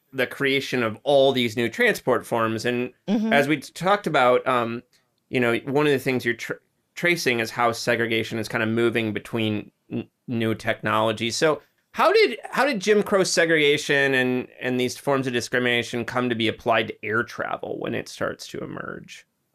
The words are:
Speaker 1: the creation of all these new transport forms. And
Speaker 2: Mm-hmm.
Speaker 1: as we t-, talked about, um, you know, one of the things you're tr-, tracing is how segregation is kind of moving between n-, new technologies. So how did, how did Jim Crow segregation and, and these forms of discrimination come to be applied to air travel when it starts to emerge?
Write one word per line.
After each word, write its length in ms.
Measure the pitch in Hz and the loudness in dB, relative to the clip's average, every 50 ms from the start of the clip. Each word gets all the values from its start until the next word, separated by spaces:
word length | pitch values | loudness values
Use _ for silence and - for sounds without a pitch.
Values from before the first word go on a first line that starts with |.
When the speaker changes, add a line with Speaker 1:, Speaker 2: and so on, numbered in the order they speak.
| _ _ - | _ _ -4
Speaker 1:
the 140 | 131 123 | -4 -4
creation 560 | 120 - - 139 135 135 135 135 - 143 127 117 | -4 -2 -2 0 0 0 0 -2 -2 -2 -2 -2
of 160 | 110 107 - - | -2 -4 -4 0
all 280 | 139 143 139 135 139 | 2 4 6 6 6
these 260 | 127 127 120 117 107 | 4 4 2 0 0
new 120 | 123 120 113 | 0 -2 0
transport 560 | - - 247 214 190 - - 139 120 104 - | 0 0 2 2 0 0 0 0 0 0 0
forms. 400 | - 127 113 113 110 113 110 117 | -2 0 0 0 0 0 -2 -2
And 280 | 120 123 120 123 123 - _ - | -2 -2 -2 -4 -6 -10 _ -4
Speaker 2:
Mm-hmm. 260 | - 208 233 214 226 220 | -2 0 0 2 2 2
Speaker 1:
as 140 | 143 135 | 2 4
we 100 | 139 156 | 2 0
t-, 140 | - - - - | -2 -4 -8 -10
talked 320 | - 170 185 208 202 - | -4 0 0 0 0 0
about, 400 | 175 151 143 123 123 127 123 - | 0 2 4 4 4 4 4 2
um, 360 | 131 131 120 117 113 117 120 - _ _ _ _ _ _ _ _ - | 0 0 0 0 -2 -6 -8 -12 _ _ _ _ _ _ _ _ -4
you 100 | 123 131 | -2 0
know, 160 | 123 117 117 - - | 2 2 0 0 -2
one 220 | 135 131 147 151 | -2 0 2 2
of 40 | 147 | 2
the 80 | 139 127 | 2 0
things 240 | - 139 127 123 117 | 0 -2 -2 -2 -2
you're 120 | 120 110 | -2 -4
tr-, 180 | - - - - - _ _ _ _ _ _ - | -4 -6 -10 -10 -12 _ _ _ _ _ _ -8
tracing 460 | - - 175 175 175 - 135 120 117 | -2 0 0 0 0 0 0 0 0
is 100 | 113 110 | -2 -4
how 220 | - 123 120 117 | -2 0 0 0
segregation 680 | 110 - - 123 120 110 117 117 113 110 110 - 113 | 0 0 -2 -2 0 0 0 0 -2 -2 -2 -4 -6
is 100 | 113 107 | -6 -6
kind 160 | - - 117 110 | -4 -2 -2 0
of 60 | 110 | 0
moving 420 | 113 117 120 120 110 120 113 107 | 2 2 2 2 2 0 -2 -2
between 600 | 104 101 - - - 117 110 107 107 101 - - _ _ _ - | -4 -6 -8 -6 -4 -2 -2 -2 -2 -4 -6 -10 _ _ _ -10
n-, 160 | - 120 - - _ _ _ | -8 -8 -8 -10 _ _ _
new 260 | - 123 117 113 110 110 | -6 -4 -2 0 -2 -2
technologies. 840 | - - 113 110 - - 107 104 110 110 113 110 104 113 117 - | -2 -4 -6 -4 -4 -2 0 2 2 2 0 0 -2 -4 -4 -2
So 260 | - 165 156 147 - - _ _ _ _ _ | 0 2 2 0 0 -4 _ _ _ _ _
how 220 | - - 247 320 392 | -2 2 4 4 6
did, 240 | 453 415 277 233 - - - | 6 4 4 2 -4 -10 -6
how 140 | - - 254 | -2 0 0
did 140 | 294 262 196 | 0 0 0
Jim 220 | 185 208 214 208 | 2 4 4 4
Crow 220 | 202 - 214 190 180 | 4 2 2 2 2
segregation 880 | 180 - 180 170 165 165 156 147 143 147 147 - - 147 139 139 135 135 | 2 2 2 4 4 4 4 4 4 4 2 2 0 2 2 4 4 4
and, 340 | 127 127 127 127 127 - - - - | 2 2 2 0 -2 -4 -6 -10 -8
and 180 | - 127 123 123 | -4 -2 0 0
these 160 | 123 123 - | 0 -2 -4
forms 280 | - - 143 139 135 131 | -4 -2 0 0 0 0
of 80 | 135 120 | 0 -2
discrimination 720 | 120 - - - 127 123 123 120 117 113 - - 120 113 | -4 -2 -2 -2 0 0 2 0 0 -2 -2 -4 -6 -4
come 240 | - - 127 123 123 | -4 -2 -2 0 0
to 60 | 120 | 0
be 120 | 110 110 | 0 0
applied 400 | 104 101 - - 120 113 113 110 104 | -2 -2 -2 0 0 2 2 0 -2
to 60 | - - - | -6 -8 -6
air 180 | 107 107 117 113 | -2 -2 -2 -2
travel 540 | - - - - - - - - - - - | -4 -6 -8 -8 -6 -6 -6 -6 -8 -8 -6
when 160 | - - 117 | -6 -6 -6
it 120 | 110 - | -6 -8
starts 400 | - - - - - - - - - | -8 -8 -6 -6 -6 -6 -8 -12 -12
to 100 | - - | -12 -10
emerge? 680 | - - - - - - - - - - - - - _ _ _ _ _ | -10 -10 -10 -10 -10 -12 -12 -14 -16 -18 -20 -20 -20 _ _ _ _ _